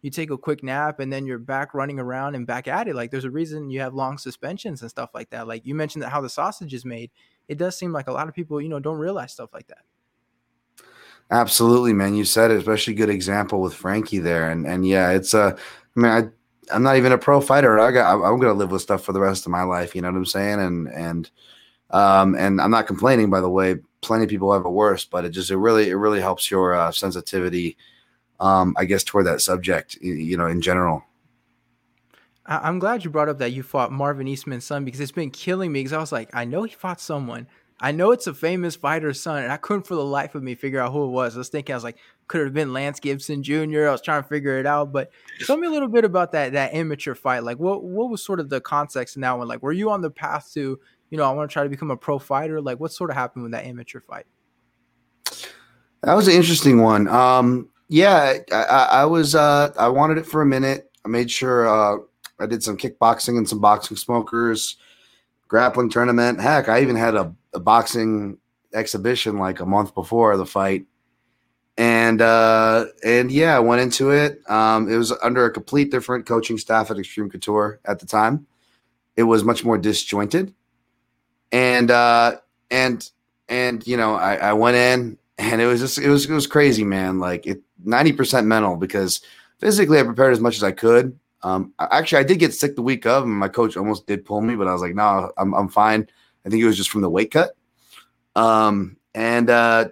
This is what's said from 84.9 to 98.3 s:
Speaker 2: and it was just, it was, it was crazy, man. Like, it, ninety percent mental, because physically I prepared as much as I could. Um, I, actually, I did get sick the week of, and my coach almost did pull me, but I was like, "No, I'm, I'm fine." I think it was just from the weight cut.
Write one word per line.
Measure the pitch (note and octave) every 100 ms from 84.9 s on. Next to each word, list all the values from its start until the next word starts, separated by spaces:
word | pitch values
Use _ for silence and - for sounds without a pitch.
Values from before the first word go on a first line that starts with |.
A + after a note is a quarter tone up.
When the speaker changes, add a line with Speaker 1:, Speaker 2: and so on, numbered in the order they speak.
| B2+ A#2+ A2 _ -
Speaker 2:
and | G#2+ A2+
it | A#2+
was | A#2+
just, | B2+ -
it | C#3+
was, | C#3+ C#3+
it |
was | D#3 C#3
crazy, | D3+ C#3+ A2
man. | G2+ G2 F#2 F#2
Like, | F2+ F2+ -
it, | G2 _ _
ninety | F2+ A#2+ D#3
percent | C#3+ B2+ B2+ A2
mental, | A2 G#2
because | F2 F#2 G2+ F#2 - - - _ -
physically | G#3+ G#3 D#3+ D3+
I |
prepared | A#2+ A2+ C3+
as | A#2
much | A#2 A2
as |
I | G2+
could. | F#2+ A2+ A#2+ C3 B2+ _ _
Um, | F#2 F#2+ F#2+ -
I, | - C3+
actually, | D#3+ D3+
I |
did | C#3 F#3
get | D#3
sick | - D3
the | C#3+
week | A#2+ B2+
of, | A#2 C3
and | B2
my | G#2 G2
coach | A#2+ A2+ F2+
almost | G#2 G2+ -
did | G2+
pull | - G#2
me, | A2+ A#2
but | F#2
I |
was | F2+
like, | F2+
"No, | F#2+ G#2 G2 F#2 -
I'm, | G2
I'm | G2 G2
fine." | - G#2+ A2 G#2+ _ _ _
I | F#2+
think | A2+
it | A2+
was | G2
just | F#2+
from | G#2+
the | F#2+
weight | F2+ A2
cut. | D#3 F3 - _ _ _ - _ _ _